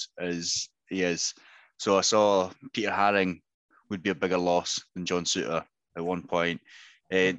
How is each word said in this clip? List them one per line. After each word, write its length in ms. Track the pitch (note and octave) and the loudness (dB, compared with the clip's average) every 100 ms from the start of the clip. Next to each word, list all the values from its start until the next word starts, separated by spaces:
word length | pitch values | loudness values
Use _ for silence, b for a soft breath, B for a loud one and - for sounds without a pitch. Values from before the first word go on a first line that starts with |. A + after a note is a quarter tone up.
| - - | -12 -8
as 480 | F2+ E2+ E2+ - - _ _ | -4 -4 -4 -6 -6 _ _
he 140 | F#2 | -2
is. 300 | F2+ E2+ - - b b b - | 0 0 -4 -8 b b b -6
So 200 | - G2 | 2 2
I 40 | |
saw 480 | F#2 G#2+ G#2 G2 F#2 - - | 4 4 4 4 0 -6 -10
Peter 180 | - G2+ | -6 -2
Haring 480 | F#2+ G2+ G2+ F#2 E2 _ _ _ b _ | 2 2 4 2 -2 _ _ _ b _
would 140 | G2+ | -4
be 60 | G2 | -2
a 60 | F2+ | -2
bigger 220 | F#2+ F2+ | 0 2
loss 460 | F2 F2 - - - F#2 | 2 2 0 -6 -8 -10
than 100 | F2+ | -4
John 180 | F2+ | -2
Souttar, 400 | E2+ F#2+ - E2 - _ _ - | -2 -2 -2 -4 -6 _ _ -8
at 60 | E2+ | -4
one 180 | F2+ | -4
point. 360 | - F2 E2+ E2+ - B B B _ | -2 0 0 -2 -10 B B B _
Uh, 200 | F#2 F#2 | 2 2